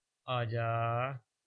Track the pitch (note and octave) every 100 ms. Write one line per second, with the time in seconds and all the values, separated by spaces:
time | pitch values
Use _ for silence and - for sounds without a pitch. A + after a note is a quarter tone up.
0 | _ _ - B2 A2+ A#2 A2+ A#2 A#2 A#2
1 | C3 C3+ - _